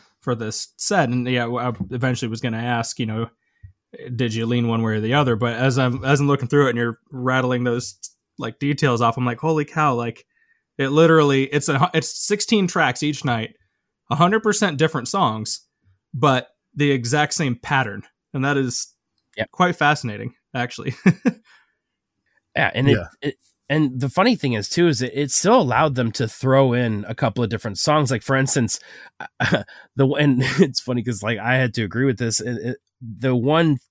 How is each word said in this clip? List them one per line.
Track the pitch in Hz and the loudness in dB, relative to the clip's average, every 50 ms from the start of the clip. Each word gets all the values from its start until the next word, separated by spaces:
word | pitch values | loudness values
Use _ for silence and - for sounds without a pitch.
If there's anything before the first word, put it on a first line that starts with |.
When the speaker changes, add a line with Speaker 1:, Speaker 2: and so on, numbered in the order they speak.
| _ _ _ _ | _ _ _ _
Speaker 1:
for | _ 127 123 | _ -4 -4
this | 113 113 110 - - - - _ | -4 -4 -6 -8 -8 -10 -12 _
set, | - - - 202 190 147 117 | -8 -4 0 2 2 2 2
and | 123 123 120 | 0 -2 -2
yeah, | 127 127 123 120 | 0 -2 -2 -2
I | 117 123 120 120 123 113 - - - | -2 -2 -2 -2 -4 -4 -6 -6 -8
eventually | 127 123 131 127 127 - 127 113 | -4 -2 -2 -2 -2 -2 -4 -6
was | 113 113 | -6 -6
gonna | - 120 113 113 | -4 -4 -4 -4
ask, | 117 123 120 117 113 - - - | -2 -2 -2 -2 -2 -4 -6 -6
you | 120 | -6
know, | 110 110 110 113 - - _ _ _ _ _ - - _ _ _ _ - - - 127 123 | -4 -4 -4 -6 -6 -8 _ _ _ _ _ -20 -20 _ _ _ _ -20 -18 -14 -10 -4
did | 117 127 117 110 | -2 -2 -2 -2
you | 113 113 | -2 -2
lean | 113 120 120 117 117 | 0 0 0 0 0
one | 113 113 | 0 0
way | 113 110 | 0 0
or | 110 107 | 0 -2
the | 107 113 131 | 0 2 2
other? | 147 147 127 117 | 2 2 2 2
But | 101 123 120 117 | 0 0 -2 0
as | 113 131 135 120 139 | 0 0 2 2 2
I'm, | 131 123 120 - - | 2 0 0 -2 0
as | 135 147 135 | 2 2 4
I'm | 143 | 4
looking | 143 143 - 123 117 | 2 2 0 0 0
through | 147 143 143 | 2 2 4
it, | 127 | 2
and | 117 120 | 2 0
you're | 120 117 113 - _ _ | -2 -4 -4 -8 _ _
rattling | - 127 123 131 127 131 127 127 127 123 123 | -12 -6 -2 0 0 0 0 0 0 0 0
those, | 123 117 123 123 - - _ - - - _ _ _ _ - | 0 -2 -2 -4 -6 -12 _ -18 -18 -18 _ _ _ _ -10
like, | 123 113 - _ | -10 -10 -8 _
details | 143 143 147 - 156 135 120 113 | -4 -2 0 2 2 2 2 4
off, | 120 117 113 | 2 2 2
I'm | 131 123 | 0 -2
like, | 123 120 117 | -2 -2 -2
"Holy | - 160 160 151 147 | -2 -2 0 0 -2
cow!" | - - 160 151 143 123 | -2 -2 0 0 2 2
Like, | 120 120 117 113 - - _ _ _ _ _ _ _ _ _ _ - | 0 -2 -6 -8 -12 -18 _ _ _ _ _ _ _ _ _ _ -4
it | 139 135 | -2 2
literally, | 143 156 165 160 160 160 147 143 139 135 135 | 4 6 6 8 8 6 6 6 4 2 2
it's | 135 143 147 - - | 0 -2 -2 0 0
a, | 143 127 160 - - | 0 2 0 2 2
it's | 160 - - - - - | 0 -2 -2 -6 -8 -4
sixteen | - 208 208 - - 233 208 185 | -2 -2 -2 0 2 2 2 2
tracks | 175 - 185 156 127 120 - | 2 2 2 2 2 0 0
each | 147 147 147 - - | -2 -4 -4 -2 -2
night, | 131 120 113 110 - - _ _ _ _ _ _ _ _ _ _ - | -2 -2 -2 -4 -6 -12 _ _ _ _ _ _ _ _ _ _ -4
a | - | 0
hundred | 143 170 196 214 226 | 2 4 4 2 2
percent | 226 214 202 - 208 185 151 131 | 0 0 0 2 0 0 2 0
different | 160 156 - 135 - - | 0 0 0 -4 -6 -4
songs, | - 196 180 120 110 110 107 - - - - _ _ _ _ _ _ _ _ _ | -2 -2 0 0 -2 -4 -6 -8 -8 -10 -12 _ _ _ _ _ _ _ _ _
but | - 123 139 143 131 127 - - _ _ _ _ _ | -4 0 2 4 4 2 0 -4 _ _ _ _ _
the | 131 147 143 | 0 2 2
exact | 139 131 117 117 147 147 147 - | 2 0 0 0 0 0 0 0
same | - - 156 131 120 | -2 -2 -2 -2 -4
pattern, | - - - 147 135 127 104 101 104 - _ _ _ _ _ - | -4 -4 0 0 0 0 -2 -6 -12 -14 _ _ _ _ _ -6
and | 135 131 | -4 -2
that | 143 143 139 | 0 0 0
is | 135 123 120 - - - _ _ _ _ _ _ _ _ _ - | 0 -2 -4 -6 -8 -10 _ _ _ _ _ _ _ _ _ -8
Speaker 2:
Yep. | 107 - | -8 -6
Speaker 1:
quite | _ - 180 175 170 | _ -2 0 0 0
fascinating, | - 151 147 151 - - 117 104 104 110 131 - _ _ _ - | 2 2 2 2 0 -4 -8 -8 -8 -10 -12 -12 _ _ _ -6
actually. | 127 120 123 - - - 131 123 - - | -6 -6 -6 -8 -8 -8 -8 -8 2 2
<laughs> | 190 - - - 233 - - _ _ _ _ _ _ _ _ _ _ _ _ _ _ _ _ _ _ _ _ _ _ - | 2 2 4 0 -4 -4 -4 _ _ _ _ _ _ _ _ _ _ _ _ _ _ _ _ _ _ _ _ _ _ -2
Speaker 2:
Yeah, | - 139 90 - | -2 0 0 0
and | 117 131 143 | 0 2 2
it, | - 101 | 2 0
Speaker 3:
Yeah. | 101 - - _ - 147 | -2 -6 -12 _ -8 -8
Speaker 2:
it, | - _ _ _ _ _ _ - | -8 _ _ _ _ _ _ -2
and | 143 156 151 135 127 127 | 0 0 0 0 -2 -4
the | 135 135 | -4 -2
funny | - 175 196 254 233 | 0 2 2 2 2
thing | - - 135 | 0 0 -2
is | 117 107 98 - | -2 -2 -4 -2
too, | - 170 175 | 0 2 2
is | 170 143 101 | 2 2 0
it, | 127 120 - | -2 -4 -4
it | 139 147 139 | -4 -4 -2
still | - - - 190 240 262 | -2 0 2 4 4 4
allowed | 170 123 113 123 156 156 131 | 4 2 2 2 2 2 2
them | 131 120 113 | 0 -2 -2
to | - - 120 107 | -2 -2 -4 -4
throw | - - - 131 131 139 135 127 120 | -4 -4 0 4 4 6 6 4 4
in | 123 123 113 110 101 104 - | 2 0 0 -2 -4 -6 -8
a | - | -4
couple | - 139 117 98 123 | -2 -2 -2 0 0
of | 120 101 | -2 -2
different | 113 107 - 113 98 - | -2 -4 -6 -8 -6 -2
songs. | - 156 151 151 147 127 | 0 2 2 2 2 2
Like, | 131 110 | 0 -2
for | - - 135 | 0 0 0
instance, | 135 135 131 - 139 117 110 - - - - - - - - _ - - - _ - | 2 2 2 2 2 0 0 -2 -6 -8 -14 -20 -20 -20 -20 _ -16 -16 -14 _ -4
<laughs> | - - - 113 101 - - - - _ _ | -2 0 0 -2 -2 -6 -16 -20 -20 _ _
the, | 131 135 131 143 143 | 0 2 2 2 2
and | 147 143 127 123 | 4 4 4 4
<laughs> | 127 131 127 143 | 2 2 2 4
it's | 190 139 120 - | 2 2 2 -2
funny | - 127 123 120 | -6 -4 -4 -4
'cause, | 110 123 117 95 | -4 -4 -6 -4
like, | 101 110 117 101 | -4 -4 -4 -2
I | 101 120 127 | 0 0 2
had | 131 127 120 - | 2 0 0 -2
to | 123 110 | -4 -4
agree | 95 95 117 135 | -4 -2 -2 0
with | 139 117 - | 0 0 -2
this. | 123 113 107 - | -2 -2 -2 -2
It, | - 120 120 113 | -4 -6 -6 -6
it, | - 120 120 - _ _ _ _ | -6 -8 -8 -10 _ _ _ _
the | 123 113 101 - 123 131 127 | -16 -16 -10 -4 -2 0 0
one | 123 117 139 151 165 170 160 143 123 - _ | 0 2 2 2 4 4 2 2 0 -2 _